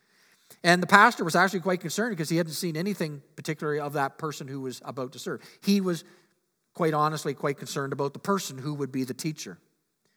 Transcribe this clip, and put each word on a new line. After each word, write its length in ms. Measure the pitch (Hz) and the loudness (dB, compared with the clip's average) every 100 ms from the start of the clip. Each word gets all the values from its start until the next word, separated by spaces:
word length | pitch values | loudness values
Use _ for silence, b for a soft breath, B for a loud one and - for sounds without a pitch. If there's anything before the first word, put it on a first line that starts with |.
| b b b b b b | b b b b b b
And 180 | 175 180 | 4 4
the 60 | 180 | 8
pastor 360 | 202 220 - | 8 8 6
was 120 | 180 170 | 0 4
actually 240 | 185 190 | 4 2
quite 220 | 175 185 | -2 -2
concerned 300 | 165 - 233 | -4 -4 -4
because 180 | 180 151 | -2 -2
he 80 | 165 | 0
hadn't 160 | 170 | 0
seen 220 | 143 180 156 | -2 -4 -4
anything 460 | 190 196 160 147 - - | -4 -2 -4 -6 -16 -14
particularly 440 | 143 156 156 147 | -8 -6 -2 -2
of 140 | 147 | -2
that 240 | 143 139 - | -2 -2 -2
person 300 | 156 143 139 | -8 -8 -10
who 140 | 139 | -8
was 200 | 131 117 | -8 -10
about 300 | - 131 127 | -10 -8 -8
to 60 | 123 | -8
serve. 220 | - 135 B B | -8 -8 B B
He 180 | - 202 | 2 2
was, 220 | 185 165 - b b b _ _ _ | 4 -2 -6 b b b _ _ _
quite 200 | - 165 | 0 2
honestly, 400 | 151 151 151 156 | 4 2 2 -4
quite 240 | 135 151 143 | -4 -2 -4
concerned 360 | 131 160 139 | -6 -6 -4
about 200 | 139 139 | -2 -4
the 60 | - | -4
person 380 | - 196 - 135 | -2 -2 -2 -8
who 160 | 135 | -8
would 180 | 147 139 | -6 -4
be 120 | 131 | -4
the 100 | 127 | -4
teacher. 460 | 123 - 156 98 87 _ _ _ _ _ | -4 -6 -6 -10 -14 _ _ _ _ _